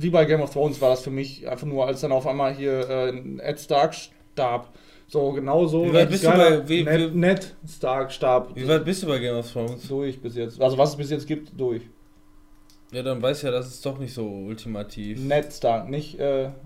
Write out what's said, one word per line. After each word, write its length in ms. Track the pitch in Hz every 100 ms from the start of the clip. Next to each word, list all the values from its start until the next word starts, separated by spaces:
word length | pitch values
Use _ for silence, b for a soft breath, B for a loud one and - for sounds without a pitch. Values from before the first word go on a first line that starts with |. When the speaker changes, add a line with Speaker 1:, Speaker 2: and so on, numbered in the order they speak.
Speaker 1:
wie 80 | 165
bei 160 | 170 147
Game 160 | 156
of 100 | 139
Thrones 300 | 143 147 135
war 80 | 131
das 120 | 127
für 100 | 139
mich 360 | 135 135 - 120
einfach 200 | 123 147
nur, 180 | 139 131
als 140 | 131
dann 100 | 151
auf 140 | 131 139
einmal 240 | 139 135
hier, 360 | 139 139 131 127
äh, 220 | 131 127
Ned 460 | 127 131 131 131 147
Stark 340 | - 143 156
starb. 760 | - - _ - - 127 120 - B B B -
So, 240 | 151 139
genau 360 | 135 135 156 170
so. 180 | 160 170
Speaker 2:
Wie 80 |
weit 160 | 160 151
bist 140 | 185 165
du 40 |
Speaker 1:
Geiler 320 | 180 165 156
Speaker 2:
bei, 80 | 139
wie, 140 | 170
Speaker 1:
Ned, 300 | 151 165 165
Speaker 2:
wie 40 | 170
Speaker 1:
Ned 380 | 175 190 - - 156
Stark 420 | - 131 135 127
starb. 380 | - 135 127 127 123
Speaker 2:
wie 120 | 131
weit 160 | 156
bist 200 | 156 185
du 40 | 175
bei 120 | 131
Game 180 | 120 120
of 120 | 117
Thrones? 340 | 123 117 123 -
Speaker 1:
Durch 320 | 139 139 127
bis 160 | 120 120
jetzt. 240 | 113 -
Also, 160 | 131 131
was 120 | 151
es 60 | 143
bis 140 | 143
jetzt 160 | 147 131
gibt, 240 | 151 - -
durch. 260 | 127 117 - - - _ _ - - - - _ _
Speaker 2:
Ja, 120 | 127
dann 180 | 127 127
weiß 220 | 127 143
ja, 80 | 143
das 160 | 127 127
ist 180 | - -
doch 140 | 131
nicht 140 | 127
so 120 | 120 107
ultimativ. 920 | 101 98 113 117 104 104 - 104 117
Speaker 1:
Ned 320 | 135 147 147
Stark, 340 | - 143 113 113
nicht, 300 | 143 147 -
äh, 300 | 139 135 135 139